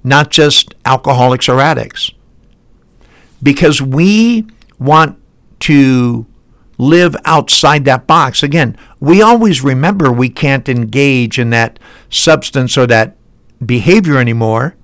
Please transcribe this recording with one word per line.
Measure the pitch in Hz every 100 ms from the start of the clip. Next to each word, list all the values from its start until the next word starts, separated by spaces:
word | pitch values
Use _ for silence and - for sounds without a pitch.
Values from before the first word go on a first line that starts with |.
not | 131 139 151
just | - 147 135 - -
alcoholics | - 131 - 127 127 127 -
or | 127
addicts. | 147 156 - - - _ _ _ _ _ _ _ _ _ _ _ _ _
Because | 139 143 160 139
we | 135 143 185 214 226 233 220 _ _ _
want | 131 156 156 - _ _ _ _
to | - 147 135 127 123 117 113 _ _ _ _ -
live | 131 170 175 - -
outside | 160 - - 143 147 139
that | 131 -
box. | 160 139 -
Again, | 143 - 123 - - _
we | 139 185
always | 214 233 220 143
remember | 139 131 160 202 143
we | 120 127
can't | - 143 135 131
engage | 123 113 120 139 131 117 127
in | 117
that | 117 117 - - - _
substance | - - 156 - 143 127 -
or | 123
that | 113 110 _ _ _ _ _
behavior | 113 123 104 208 175 139
anymore. | 120 117 110 113 143 _